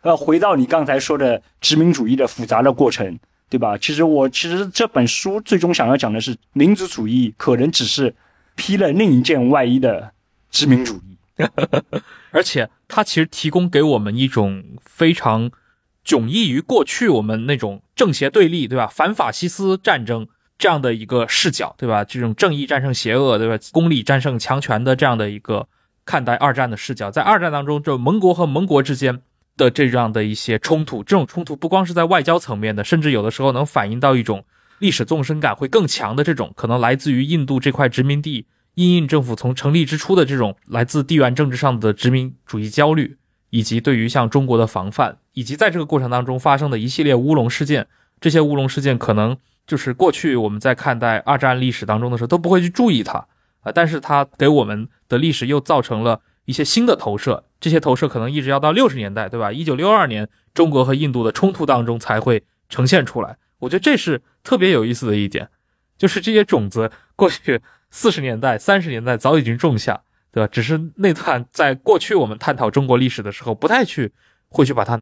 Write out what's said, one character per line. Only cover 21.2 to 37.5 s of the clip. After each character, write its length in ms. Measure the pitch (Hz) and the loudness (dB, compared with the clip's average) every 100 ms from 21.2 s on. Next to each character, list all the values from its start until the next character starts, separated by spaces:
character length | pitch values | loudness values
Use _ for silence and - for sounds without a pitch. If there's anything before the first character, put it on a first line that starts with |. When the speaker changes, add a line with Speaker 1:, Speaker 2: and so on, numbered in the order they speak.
| 113 | 0
Speaker 2:
视 240 | - - | -2 -4
角， 240 | 131 92 - | -4 -8 -6
对 120 | 123 | -2
吧？ 140 | 107 | -2
这 160 | 104 127 | -2 -6
种 140 | 117 110 | -6 0
正 180 | 190 | 0
义 120 | 143 139 | 0 -2
战 160 | 143 | -2
胜 120 | 135 | -2
邪 220 | 123 120 120 | -4 0 2
恶， 220 | 139 107 | 2 2
对 100 | 113 | 0
吧？ 140 | 110 - | -2 -2
公 180 | 160 165 | 0 2
理 120 | 147 | 0
战 200 | 110 139 | 2 0
胜 160 | 139 123 | 0 -4
强 220 | - 135 | -2 -4
权 200 | - 110 | -2 -2
的 140 | 127 131 | 0 2
这 100 | 143 | 2
样 120 | 117 | 0
的 120 | 104 | -4
一 100 | 104 | -6
个 280 | - 104 - _ _ _ - | -6 -6 -6 _ _ _ -4
看 180 | 160 | -4
待 120 | 120 120 | -2 0
二 180 | 143 | 0
战 160 | 127 127 | 0 -2
的 80 | 107 | -4
视 180 | - 117 | -10 -8
角。 160 | 101 | -6
在 100 | 117 | -2
二 180 | 165 208 | 2 2
战 120 | 170 | 2
当 140 | 147 139 | -4 -4
中， 160 | 147 | -4
就 160 | 147 131 | -2 -2
盟 220 | 123 208 | 0 2
国 140 | 185 | 2
和 120 | 170 170 | 2 0
盟 200 | 139 185 | 0 2
国 160 | 147 | 2
之 140 | 135 131 | 2 0
间 260 | 135 123 _ _ _ - | -2 -2 _ _ _ 0
的 120 | 127 | 2
这 160 | 123 139 | 4 0
样 260 | 123 117 | 2 0
的 100 | 110 | -2
一 100 | 107 | -4
些 260 | 107 - 110 | -4 -4 -4
冲 260 | - 160 151 | 0 -2 -2
突， 180 | 117 | -8
这 120 | 101 196 | 0 0
种 100 | 135 | 0
冲 180 | - | -6
突 120 | 170 143 | -10 -8
不 120 | 165 | 0
光 180 | 190 180 | 0 0
是 80 | |
在 120 | 175 165 | 0 2
外 160 | 180 | 2
交 160 | 147 170 | 2 0
层 180 | - 104 | 0 -6
面 180 | 110 104 | -4 -4
的， 80 | |
甚 180 | 104 165 | 0 0
至 100 | 151 | 2
有 100 | 120 | 0
的 80 | 107 | -2
时 120 | - | 0
候 100 | 135 | 0
能 140 | 123 147 | 0 -2
反 260 | 143 104 | -2 -2
映 80 | 117 | 0
到 160 | 139 131 | 2 2
一 80 | |
种 220 | 110 101 - _ _ _ | 0 -6 -8 _ _ _
历 120 | 202 | -2
史 120 | - | 0
纵 200 | 117 160 | -2 -2
深 160 | 131 151 | -2 -2
感 160 | 147 101 | -2 -2
会 120 | 135 | 0
更 200 | 226 165 | 2 2
强 280 | - 107 127 | -2 -4 -2
的 80 | |
这 100 | 147 | 0
种， 200 | 139 101 - | -2 -4 -6
可 120 | 113 | -2
能 120 | 123 | 0
来 160 | 117 135 | 2 0
自 160 | 151 | 0
于 120 | 127 | -2
印 220 | 139 165 | 0 -2
度 140 | 135 | 0